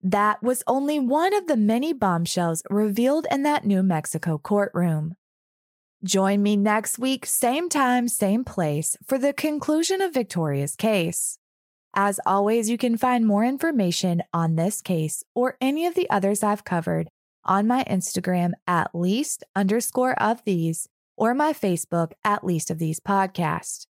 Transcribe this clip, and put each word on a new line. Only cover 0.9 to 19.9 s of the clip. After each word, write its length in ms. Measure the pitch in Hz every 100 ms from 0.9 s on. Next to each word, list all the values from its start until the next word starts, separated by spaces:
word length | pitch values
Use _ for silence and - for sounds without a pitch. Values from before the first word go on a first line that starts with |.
| 302
one 340 | 254 285 349
of 140 | 415 359
the 100 | 269
many 340 | 208 226 294
bombshells 720 | 285 196 170 170 - 170 165 -
revealed 560 | 202 214 202 247 302 294
in 100 | 277
that 240 | 285 294 208
New 160 | 196
Mexico 560 | 190 165 147 160 170 156
courtroom. 800 | - 208 196 - 175 156 156 180 _ _ _ _ _ _ _ _
Join 400 | 190 190 190 202
me 120 | 202 208
next 440 | 202 214 214 -
week, 260 | 254 262 -
same 440 | - 240 269 349
time, 380 | 302 262 247 240
same 360 | - 202 214
place, 520 | 254 - 160 147 160 -
for 140 | - 269
the 160 | 277
conclusion 680 | 285 311 302 - 302 330 381
of 120 | 381
Victoria's 640 | 285 220 180 160 139 143 -
case. 640 | 220 214 165 175 - - _ _ _ _ _ -
As 240 | 202 202
always, 460 | - 196 202 226 214
you 80 | 233
can 200 | 247 233
find 280 | 254 247 226
more 180 | 202
information 760 | 233 269 330 294 185 170 185 170 -
on 240 | 170 165 160
this 240 | 170 -
case 440 | - 175 156 - -
or 240 | - 247 -
any 280 | 262 285 349
of 80 | 339
the 120 | 349
others 320 | 202 196 208
I've 200 | 214 208
covered 460 | - 175 165 165 165 _ _ _
on 220 | - 190 208
my 180 | 247 -
Instagram 640 | 190 - - 180 180 175 175 -
at 260 | 175 -
least 500 | 170 180 214 294 - - -
underscore 580 | 196 220 240